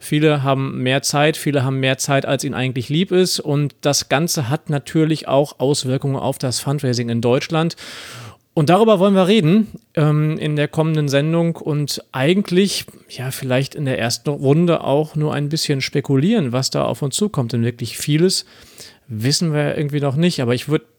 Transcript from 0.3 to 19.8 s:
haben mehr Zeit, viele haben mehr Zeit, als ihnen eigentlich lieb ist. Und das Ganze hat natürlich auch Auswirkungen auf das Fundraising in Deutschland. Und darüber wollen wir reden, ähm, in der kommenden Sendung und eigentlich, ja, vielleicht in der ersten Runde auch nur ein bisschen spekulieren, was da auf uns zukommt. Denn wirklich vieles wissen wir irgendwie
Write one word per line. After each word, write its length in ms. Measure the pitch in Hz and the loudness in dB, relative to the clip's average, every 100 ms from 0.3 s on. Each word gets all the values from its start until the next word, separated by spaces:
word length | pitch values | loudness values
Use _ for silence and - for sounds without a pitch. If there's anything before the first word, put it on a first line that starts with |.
| 147 | 2
haben 400 | 139 135 135 143 | 0 0 -2 -4
mehr 200 | 127 135 | -2 0
Zeit, 340 | - 147 151 156 | 0 0 2 0
viele 260 | - 143 | -2 0
haben 160 | 131 135 | 0 0
mehr 200 | 131 131 | 0 -2
Zeit, 280 | - 139 135 | 0 0 0
als 160 | 135 | -2
ihnen 120 | 147 | -2
eigentlich 340 | 95 127 127 117 | -4 -4 -4 -2
lieb 240 | 151 190 | -2 0
ist. 260 | 180 185 - | 2 2 0
Und 380 | 151 143 147 - | -2 0 -2 -2
das 260 | 147 139 - | 0 0 0
Ganze 400 | 135 170 - 117 | 0 0 -2 -2
hat 220 | 151 - | -4 -2
natürlich 580 | 147 - 165 156 160 - | -6 -2 0 2 0 0
auch 320 | 135 147 - | 0 0 0
Auswirkungen 560 | 131 147 127 131 139 135 | 0 0 0 -2 -2 -4
auf 220 | 113 139 | -4 -4
das 200 | 135 117 | -4 -4
Fundraising 520 | - 143 135 120 117 | -4 -2 0 -2 -2
in 100 | 117 | 0
Deutschland. 560 | 120 127 - 165 165 - - - - - - - _ - | 2 0 0 -2 -2 -4 -16 -16 -16 -18 -18 -20 _ -2
Und 140 | 147 | 4
darüber 300 | 185 226 208 | 4 4 4
wollen 160 | 196 190 | 4 4
wir 100 | 180 | 4
reden, 400 | 220 151 202 208 - _ | 4 4 2 2 -6 _
ähm, 440 | - 151 151 151 156 | 0 2 4 0 -2
in 160 | 156 | -2
der 140 | 151 147 | -2 -2
kommenden 400 | - 160 156 147 | 0 0 2 2
Sendung 480 | 139 151 165 165 160 | 2 2 2 0 -2
und 480 | - 147 143 - - | -2 -2 -2 -6 -8
eigentlich, 760 | 135 135 185 202 175 196 - - - _ | -2 2 2 2 2 2 0 -8 -18 _
ja, 240 | - 127 | -10 -8
vielleicht 420 | - 135 127 135 | -6 -2 0 0
in 100 | - | -4
der 140 | 143 131 | -4 -2
ersten 320 | 113 113 - | -2 -4 -4
Runde 540 | 143 135 147 175 165 | -2 2 4 4 2
auch 320 | - 139 156 156 | 2 0 0 -2
nur 180 | 151 | -2
ein 140 | 127 143 | -2 -4
bisschen 320 | 151 - 139 | -4 -2 -2
spekulieren, 720 | 131 131 - 135 160 233 139 | -2 -4 0 2 4 2 0
was 180 | 123 131 | -2 -2
da 140 | 143 | -2
auf 180 | 131 120 | -2 -2
uns 140 | 143 - | -4 -2
zukommt. 360 | 208 180 120 | -2 -2 -2
Denn 120 | 120 | 0
wirklich 340 | 117 117 120 - | -2 -2 -10 -8
vieles 480 | - 147 180 - - - - - - - _ | -2 2 2 2 -6 -20 -20 -20 -20 -20 _
wissen 440 | 110 120 151 170 | -4 -2 0 0
wir 240 | 151 147 | 0 0
irgendwie 220 | - | -2